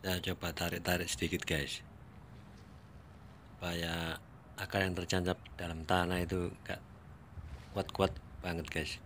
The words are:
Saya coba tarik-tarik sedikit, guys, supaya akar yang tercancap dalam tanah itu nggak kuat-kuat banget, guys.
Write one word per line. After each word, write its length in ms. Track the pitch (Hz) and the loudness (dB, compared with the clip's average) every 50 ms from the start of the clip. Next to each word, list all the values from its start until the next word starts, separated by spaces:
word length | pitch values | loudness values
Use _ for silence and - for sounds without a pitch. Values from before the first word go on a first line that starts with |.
| - | 2
Saya 160 | 95 92 90 | 2 2 2
coba 320 | - 95 90 - - 87 82 | 2 0 -2 0 0 -2 0
tarik-tarik 560 | - 87 87 87 87 87 92 90 87 87 - | 0 0 0 0 2 4 4 4 4 4 0
sedikit, 400 | - - 87 80 90 85 - - | 0 2 2 2 2 0 2 2
guys, 320 | 82 76 71 67 - - - - - - - - - - - - - - - - - - - - - - - - - - - - - - - - - - - - - | 2 2 2 0 -2 -6 -8 -12 -16 -16 -16 -16 -16 -16 -16 -16 -16 -16 -16 -16 -16 -16 -16 -16 -16 -16 -16 -16 -16 -16 -16 -16 -16 -16 -16 -16 -16 -16 -16 -16 -10
supaya 640 | - - 87 85 - 85 85 - 170 82 82 80 - - - - - - - - - | -4 -2 0 0 2 2 0 0 0 0 -2 -2 -4 -8 -14 -18 -18 -16 -14 -6 -6
akar 240 | 95 - - 101 95 | -4 2 4 6 6
yang 80 | 95 90 | 6 4
tercancap 480 | 90 90 - - 92 87 90 90 - - - - | 0 2 4 4 4 6 4 2 2 0 -14 -8
dalam 240 | - 90 85 82 80 82 - | -6 -4 -2 -2 -4 4 6
tanah 320 | 92 90 87 87 90 90 | 6 6 8 6 4 2
itu 320 | 87 85 92 92 87 82 - - | 4 4 2 2 2 0 -2 -6
nggak 160 | - - - - - - - - - - - - - - - - - - - - - - - | -4 -4 -4 -4 -6 -14 -16 -16 -14 -16 -16 -16 -16 -14 -12 -12 -10 -10 -10 -10 -10 -2 0
kuat-kuat 400 | 101 95 - - - 98 92 - - - - - - - | 0 0 0 4 6 6 6 6 0 -10 -12 -12 -6 -2
banget, 240 | 90 85 85 80 76 | -2 0 0 -2 0
guys. 320 | - 80 73 - - - - | 0 0 0 0 -4 -8 -10